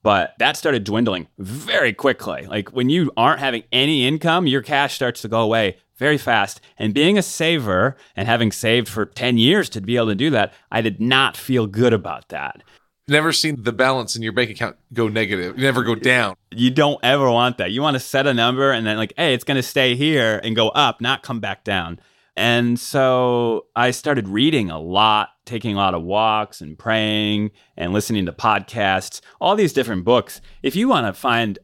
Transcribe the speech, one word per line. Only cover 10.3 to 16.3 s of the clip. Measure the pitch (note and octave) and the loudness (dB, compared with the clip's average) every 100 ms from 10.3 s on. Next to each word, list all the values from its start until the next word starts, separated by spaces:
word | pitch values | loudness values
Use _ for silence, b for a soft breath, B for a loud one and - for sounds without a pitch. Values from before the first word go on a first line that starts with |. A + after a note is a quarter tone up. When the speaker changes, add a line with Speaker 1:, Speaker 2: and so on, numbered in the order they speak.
| B2 F#2+ b b | 0 0 b b
Speaker 1:
I | A2 | -2
did | A2+ G2 | -2 -2
not | A#2 C3 C3 - | 0 2 2 -2
feel | - B2+ G#2+ | -2 0 0
good | G#2 A#2+ | 2 2
about | A2 F2 C#2+ - | 2 -2 -12 -10
that. | D2 C#2 - _ b b _ - | -10 -10 -12 _ b b _ 0
Speaker 2:
Never | C#3+ D#3 | 0 2
seen | - D#3+ C#3+ | 0 -2 -2
the | A2 | -4
balance | A2+ C3 C3 A2 A#2 | 0 0 0 -4 -6
in | |
your | A2 | -4
bank | G#2+ A#2 | -2 -4
account | G2 A2 - _ | -4 -8 -10 _
go | A#2+ A2 | -2 -2
negative, | G#2+ G#2 G2 F2+ A#2+ | 0 -2 -2 -4 -2
never | C3+ B2 | 0 0
go | A#2+ | 0
down. | A2 B2+ B2+ G#2+ | 0 2 2 0